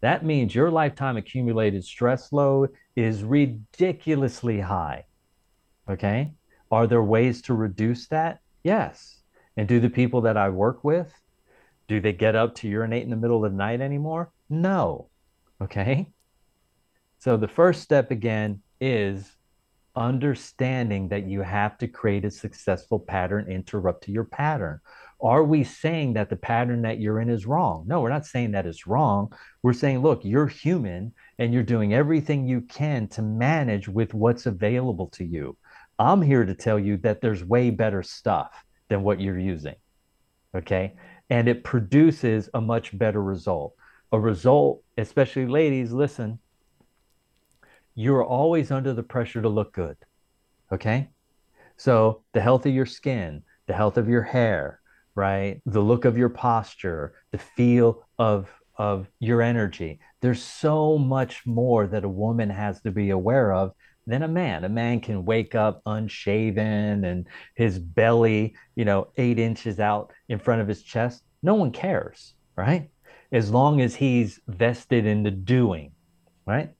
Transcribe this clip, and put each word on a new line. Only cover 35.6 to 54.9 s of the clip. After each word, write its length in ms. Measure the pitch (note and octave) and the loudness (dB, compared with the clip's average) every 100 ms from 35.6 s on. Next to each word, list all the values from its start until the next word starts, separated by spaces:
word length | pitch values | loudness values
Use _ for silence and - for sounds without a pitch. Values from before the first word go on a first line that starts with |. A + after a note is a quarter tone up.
| _ - - _ | _ -20 -20 _
I'm 220 | A#2 G3 | 4 4
here 240 | D#3 C3+ | 6 4
to 100 | G#2+ | 2
tell 240 | F#2+ - G#2+ | 0 0 0
you 180 | G2 G2+ | 0 0
that 220 | A2+ G#2+ | 0 0
there's 240 | A#2 G#2 | -2 -4
way 260 | F2 A#2+ B2 | 0 2 2
better 320 | G#2+ A2 G2 | 0 0 -2
stuff 600 | F2 - - F#2 - - _ _ _ | -6 -8 -2 -2 -4 -12 _ _ _
than 140 | G2+ | -2
what 180 | G2 F#2+ | 0 -2
you're 180 | G2 F2+ | -2 -2
using, 380 | F#2 F2 D2 - _ _ _ _ _ _ _ | -4 -6 -10 -14 _ _ _ _ _ _ _
okay? 400 | F#2 F2 F#2+ F#2+ - - - _ | -10 -2 -2 -2 -8 -20 -20 _
And 180 | A#2+ A#2 | 2 2
it 160 | A#2+ | 0
produces 840 | - B2+ G#2 C#3+ D#3+ D#3 B2 A2 G2+ | 0 -2 2 6 6 4 0 0 -2
a 80 | B2+ | -4
much 380 | A2 A2+ - G2 | -2 -2 -4 -2
better 240 | A2+ G#2 | 0 0
result. 520 | G2 F#2+ E2 F2 D2 _ - _ _ | -2 -4 -4 -4 -6 _ -20 _ _
A 80 | A2 | 0
result, 600 | A2 F#2+ B2+ C#3+ C#3+ - _ - | 0 2 4 4 4 0 _ -8
especially 480 | G#2+ - C3 - B2+ | -4 0 0 0 -2
ladies, 460 | C#3 D#3 C3+ A#2+ | 2 2 0 -4
listen, 460 | B2 C#3+ - A2 A2+ _ _ _ _ _ _ _ _ _ _ _ _ _ _ _ | -2 -2 -2 -8 -8 _ _ _ _ _ _ _ _ _ _ _ _ _ _ _
you're 300 | - A2+ C#3 | -4 2 2
always 460 | A#2+ B2 D3+ E3 C#3+ | 2 2 2 2 0
under 220 | C3+ C3+ | -2 -2
the 120 | A#2+ | -4
pressure 360 | A#2+ B2+ A#2 A#2 | -4 -4 -4 -2
to 80 | A2 | 0
look 240 | G#2 G2+ | 0 -2
good, 240 | - E2+ C#2+ _ _ _ _ _ _ _ | -4 -8 -8 _ _ _ _ _ _ _
okay? 360 | G2 A2 A#2 C#3 _ _ _ _ _ _ _ | -6 -2 -2 -2 _ _ _ _ _ _ _
So 480 | - A#2 A2 A2 _ | 2 6 4 2 _
the 80 | A#2+ | 0
health 260 | G#2+ B2+ C#3+ | 4 4 2
of 80 | |
your 120 | C3 C3 | 0 -2
skin, 560 | - - B2+ F2 D2+ - _ - | -4 -6 -4 -6 -10 -16 _ -6
the 40 | |
health 240 | F2 G#2+ G2 | 0 2 2
of 120 | A2 | 2
your 140 | A#2+ | 0
hair, 580 | A2+ B2+ A#2 F#2 C#2+ - _ | 0 0 2 0 -4 -10 _